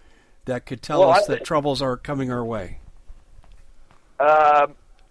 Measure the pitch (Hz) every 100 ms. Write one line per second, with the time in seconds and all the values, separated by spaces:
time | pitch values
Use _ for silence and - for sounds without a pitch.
0 | _ _ _ _ - 123 - 131 - 151
1 | 185 180 208 127 120 160 143 139 135 123
2 | - 143 131 123 117 113 87 80 - -
3 | - - - - - - - - - -
4 | _ - 147 156 151 147 143 147 _ -
5 | _